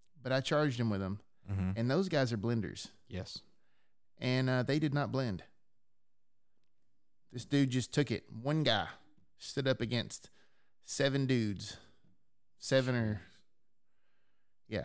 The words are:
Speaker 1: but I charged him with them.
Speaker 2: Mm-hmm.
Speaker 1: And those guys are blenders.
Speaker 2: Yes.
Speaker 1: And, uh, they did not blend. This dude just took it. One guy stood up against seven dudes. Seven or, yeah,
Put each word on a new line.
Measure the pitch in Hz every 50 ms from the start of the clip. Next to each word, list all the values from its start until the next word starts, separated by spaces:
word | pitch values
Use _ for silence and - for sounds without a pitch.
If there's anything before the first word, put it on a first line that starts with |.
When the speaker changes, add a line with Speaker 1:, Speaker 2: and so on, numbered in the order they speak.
| - - - - 120
Speaker 1:
but | 127 131
I | 135
charged | 131 - 160 147 151 147 123 120
him | 120 113
with | 104 98
them. | 98 92 101 104 - - - - - -
Speaker 2:
Mm-hmm. | 98 95 92 92 95
Speaker 1:
And | 113 117 123
those | 135 175 196 185
guys | 160 143 131 117 117
are | 104
blenders. | 95 117 120 113 95 - - - - - - - - -
Speaker 2:
Yes. | - 90 87 - - - - - - - - - - - - - - - - - - -
Speaker 1:
And, | - 123 127 131 131 127
uh, | 127 127 120
they | 135 135 151
did | 156 147 135
not | 147 139 107 113
blend. | 131 131 117 95 85 - - - - - - - - - - - - - - - - - - - - - - - - - - - - - - - - - - - - - - -
This | 120 -
dude | - 143 139 139 131
just | 123 127 117 - -
took | 151 147 -
it. | 117 - - - - 110 117
One | 139 151 160 147
guy | 127 113 101 82 - - - - - - - - - - -
stood | - - - 151 131
up | 135 131 -
against | 120 113 120 120 - - - - - - - - - - - - - - - - -
seven | - - - 139 139 131 139 135
dudes. | 127 131 120 110 104 98 87 - - - - - - - - - - - - - - - - - - - -
Seven | - - 135 135 127 127 123
or, | 120 113 107 107 104 - - - - - - - - - - - - - - - - - - - - - - - - - - - - - -
yeah, | 110 98 -